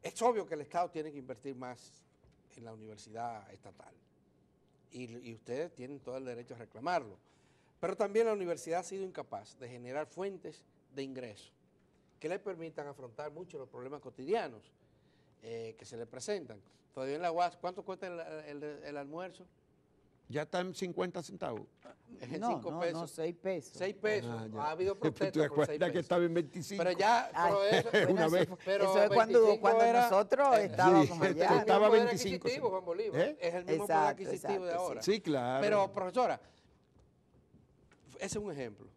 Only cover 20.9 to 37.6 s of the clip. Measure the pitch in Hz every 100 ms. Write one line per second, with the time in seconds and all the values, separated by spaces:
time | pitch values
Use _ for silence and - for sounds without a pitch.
20.9 | 175 180 175 165 196 170 113 - _ -
21.9 | - _ 127 120 - 226 175 113 160 175
22.9 | 165 165 - 165 175 190 185 139 - 185
23.9 | 202 214 214 120 117 110 107 151 160 185
24.9 | 196 156 - 190 156 147 143 147 151 175
25.9 | 175 165 175 175 165 151 180 147 202 175
26.9 | 180 196 233 - 151 175 202 202 190 -
27.9 | 214 170 185 160 175 165 180 - 196 196
28.9 | 190 208 202 226 233 220 214 202 226 233
29.9 | 233 240 196 208 254 277 240 202 110 180
30.9 | 180 147 - - 151 185 233 214 202 214
31.9 | 226 233 214 196 180 - 254 254 190 180
32.9 | 170 220 147 170 - 175 170 175 160 202
33.9 | 160 147 143 190 139 - - 180 170 180
34.9 | 123 117 214 180 143 123 131 208 208 196
35.9 | 196 185 185 233 127 - _ _ _ _
36.9 | _ _ _ _ _ _ _